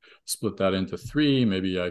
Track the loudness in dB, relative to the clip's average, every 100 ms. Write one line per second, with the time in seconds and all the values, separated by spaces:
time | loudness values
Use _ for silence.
0 | -20 -18 -10 -6 -4 0 0 2 -2 -6
1 | -6 0 2 4 2 2 0 -2 -4